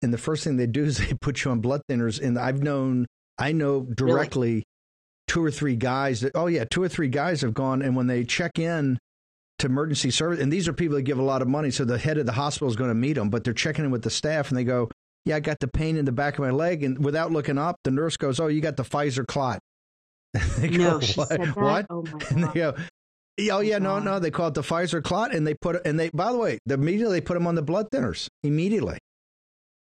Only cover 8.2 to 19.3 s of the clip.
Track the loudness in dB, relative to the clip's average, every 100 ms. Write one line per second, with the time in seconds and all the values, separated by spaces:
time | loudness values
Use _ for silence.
8.2 | 0 -2 -2 -2 -2 0 0 0 -4 _
9.2 | _ _ _ -4 0 0 0 0 0 0
10.2 | 0 0 0 0 0 -2 0 0 0 0
11.2 | 2 2 0 0 0 0 0 0 0 0
12.2 | 0 0 -2 -2 -2 0 0 0 0 0
13.2 | 0 0 -2 -2 -2 -2 -2 -2 -2 -2
14.2 | 0 -2 0 0 0 0 -2 -6 _ _
15.2 | -2 -2 -2 -4 -2 -2 0 0 0 0
16.2 | 0 0 0 2 2 0 0 0 0 0
17.2 | 0 0 0 0 0 -2 0 0 0 0
18.2 | -2 0 0 0 0 -2 -2 0 0 -2
19.2 | -2